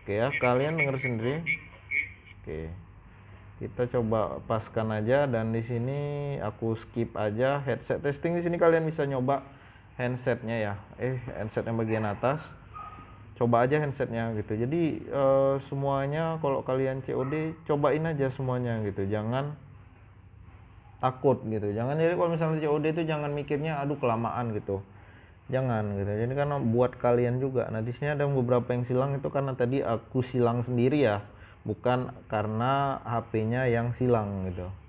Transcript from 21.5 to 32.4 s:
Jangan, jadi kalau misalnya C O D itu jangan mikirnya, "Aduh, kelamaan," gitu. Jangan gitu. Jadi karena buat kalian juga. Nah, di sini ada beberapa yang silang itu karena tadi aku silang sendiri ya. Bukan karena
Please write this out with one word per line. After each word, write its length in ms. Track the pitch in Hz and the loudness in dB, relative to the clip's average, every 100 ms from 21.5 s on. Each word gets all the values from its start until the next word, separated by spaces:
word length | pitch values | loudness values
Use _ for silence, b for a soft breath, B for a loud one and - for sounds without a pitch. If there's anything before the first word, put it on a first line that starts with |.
| 110 104 | -2 -2
Jangan, 240 | 104 123 | -2 -2
jadi 240 | 151 165 180 | 2 2 4
kalau 160 | 175 | 2
misalnya 240 | 165 160 160 | 2 0 0
C 80 | 151 | 2
O 100 | 151 | 2
D 80 | 151 | 2
itu 160 | 160 160 | 0 0
jangan 240 | 151 147 | -2 -2
mikirnya, 480 | 147 143 147 156 147 | -4 -2 -2 -2 -2
"Aduh, 180 | 139 147 | -2 0
kelamaan," 480 | 127 113 117 - 120 | 0 2 0 -2 -2
gitu. 320 | 107 - 98 101 B B B B B - | -4 -2 -4 -6 B B B B B -4
Jangan 480 | 127 131 110 104 | -2 0 0 0
gitu. 160 | 101 98 | -2 -2
Jadi 220 | 104 117 | 0 -2
karena 240 | 135 143 143 | 0 0 0
buat 400 | 120 117 123 - | 2 4 4 2
kalian 400 | 123 120 120 127 | 4 4 4 0
juga. 320 | 135 127 - | 0 0 -2
Nah, 160 | 113 110 | -4 -4
di 80 | |
sini 240 | 120 143 147 | -4 -2 0
ada 80 | 143 | 0
beberapa 480 | 139 123 123 117 | 2 4 2 2
yang 80 | 123 | -2
silang 320 | 123 123 139 | 2 0 2
itu 160 | 139 139 | 0 -2
karena 240 | 139 139 | -2 -2
tadi 240 | 127 120 139 | 0 2 2
aku 480 | 135 113 - 131 123 | 0 -2 0 -2 0
silang 400 | 127 117 120 120 | 2 2 2 0
sendiri 400 | 123 123 147 123 | 4 4 6 4
ya. 160 | 101 - B B B | 2 -4 B B B
Bukan 480 | - 107 123 123 127 - - | -6 -2 2 0 -2 -10 -4
karena 720 | 107 | -2